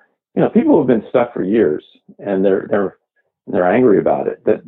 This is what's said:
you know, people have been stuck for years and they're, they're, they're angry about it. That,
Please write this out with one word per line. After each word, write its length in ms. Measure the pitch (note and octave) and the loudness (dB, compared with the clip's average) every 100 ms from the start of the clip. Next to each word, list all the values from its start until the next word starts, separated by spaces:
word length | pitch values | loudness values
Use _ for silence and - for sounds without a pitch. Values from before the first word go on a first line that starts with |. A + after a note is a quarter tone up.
| _ _ _ - | _ _ _ -4
you 60 | |
know, 80 | - | 0
people 280 | A3+ D#4 G3 | 0 2 2
have 80 | B2+ | 2
been 180 | A2+ - | -2 0
stuck 240 | B2+ B2 | -2 -2
for 100 | - | -4
years 400 | F#2+ A2+ E2+ D2+ _ _ _ - | -2 0 0 -2 _ _ _ -14
and 240 | G2+ F#2+ G2 | -6 0 0
they're, 220 | G2 A2+ | 0 -2
they're, 280 | G#2+ F#2+ _ _ _ _ _ - | -4 -4 _ _ _ _ _ -6
they're 220 | - F2+ | -2 2
angry 280 | A#2 B2+ F#2+ | 4 4 4
about 280 | - C#2 - | 2 -2 -4
it. 160 | - - | -4 -4
That, 160 | - | -4